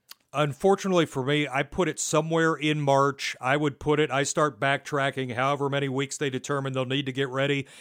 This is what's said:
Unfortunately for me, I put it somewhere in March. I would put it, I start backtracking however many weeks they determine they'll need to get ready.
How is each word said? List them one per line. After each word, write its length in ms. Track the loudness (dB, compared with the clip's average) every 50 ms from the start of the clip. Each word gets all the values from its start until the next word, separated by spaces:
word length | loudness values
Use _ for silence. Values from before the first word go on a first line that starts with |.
| _ -20 -20 _ _ _ -4
Unfortunately 720 | -2 -2 -2 -2 2 2 4 4 2 2 2 2 2 2
for 160 | 2 -2 -4
me, 240 | -2 0 0 0 0
I 160 | -2 -2 -4
put 240 | -4 -2 -2 -2 -2
it 140 | -2 -2 -4
somewhere 560 | -2 0 0 0 2 2 2 2 2 2 2
in 240 | 2 0 0 0 2
March. 560 | 2 4 6 6 6 4 2 -2 -6 -8 -6 -4
I 160 | 0 0 2
would 220 | 2 0 -2 -2 -2
put 220 | -2 0 2 2
it, 100 | 2 2
I 140 | 0 0 0
start 340 | 0 0 0 0 0 0 0
backtracking 760 | 0 0 0 -2 -4 -4 -2 -2 -2 -2 -2 -4 -6 -4 -2
however 340 | -2 0 0 0 0 -2 -2
many 180 | -2 -2 -2 -2
weeks 280 | -2 -2 -4 -4 -4
they 120 | -4 -4 -4
determine 440 | -4 -4 -4 -4 -4 -4 -4 -4
they'll 120 | -4 -4 -2
need 220 | -2 -2 -4 -4
to 60 | -4
get 160 | -4 -4 -4 -2
ready. 400 | -2 -2 0 0 0 -2 -4 -8 -14 -20